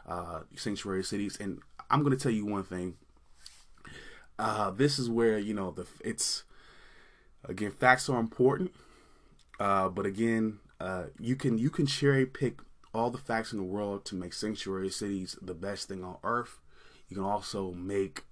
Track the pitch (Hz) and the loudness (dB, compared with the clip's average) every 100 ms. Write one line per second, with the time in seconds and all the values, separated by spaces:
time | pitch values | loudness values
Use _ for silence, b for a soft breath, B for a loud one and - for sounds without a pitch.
0 | - 90 85 80 - - 113 101 101 95 | -8 -6 -6 -8 -10 -8 -6 -4 -2 -2
1 | 92 104 101 - 101 - - - - 139 | -2 -2 -4 -4 -8 -8 -12 -8 4 6
2 | 143 135 139 110 104 101 92 90 92 87 | 6 2 2 0 0 -2 -4 -4 -6 -8
3 | - - - B B B B - B B | -18 -20 -20 B B B B -20 B B
4 | B B B - 110 107 101 95 143 139 | B B B -4 -2 0 0 2 2 2
5 | 120 113 117 107 101 104 92 82 87 - | 0 4 4 4 0 -2 -4 -6 -12 -8
6 | - 113 - - - B B B B B | -6 -2 -2 -4 -8 B B B B B
7 | B B B B - 95 104 - 127 131 | B B B B -10 -4 -4 4 6 6
8 | - 123 113 - 127 - 185 b b b | 4 0 0 6 6 6 -2 b b b
9 | b b b b - - 101 98 95 92 | b b b b -14 -2 2 4 2 0
10 | 98 98 113 113 110 104 - - 92 92 | -2 0 2 4 2 -2 -14 -8 -6 -4
11 | 87 - 113 131 - - 131 - 143 - | -6 -6 -2 0 2 2 2 2 0 4
12 | 143 135 131 - 123 - - - - 113 | 4 4 2 2 -2 -2 -16 -20 -6 0
13 | 120 120 - 113 113 107 92 101 104 101 | 0 -2 -2 -2 -2 -4 -4 -2 -2 -4
14 | - 95 90 - 107 104 95 95 95 - | -6 -6 -6 -4 -4 -4 -4 -2 -2 -4
15 | 104 98 92 - 92 85 98 98 - 95 | -4 -4 -4 -10 -10 -8 -6 -6 -8 -8
16 | 90 - 101 120 120 - - b b b | -8 -6 -2 -2 -2 -12 -20 b b b
17 | b 95 98 101 - 104 95 90 92 101 | b -2 0 0 -2 -4 -4 -4 -2 0
18 | 98 - - | 0 -4 -16